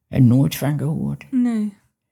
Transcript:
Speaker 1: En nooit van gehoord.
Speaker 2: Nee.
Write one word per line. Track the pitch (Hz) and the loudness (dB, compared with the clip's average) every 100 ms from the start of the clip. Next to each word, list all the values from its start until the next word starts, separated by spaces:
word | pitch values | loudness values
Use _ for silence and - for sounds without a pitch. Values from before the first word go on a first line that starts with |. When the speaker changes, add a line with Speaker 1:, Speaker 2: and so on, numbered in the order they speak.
| - | -6
Speaker 1:
En | 139 127 | 2 4
nooit | 123 147 - | 4 2 -2
van | 139 147 | -4 -4
gehoord. | 143 165 139 143 - | -4 -4 -6 -8 -6
Speaker 2:
Nee. | 262 247 226 214 196 _ _ _ | -2 -2 -2 -4 -8 _ _ _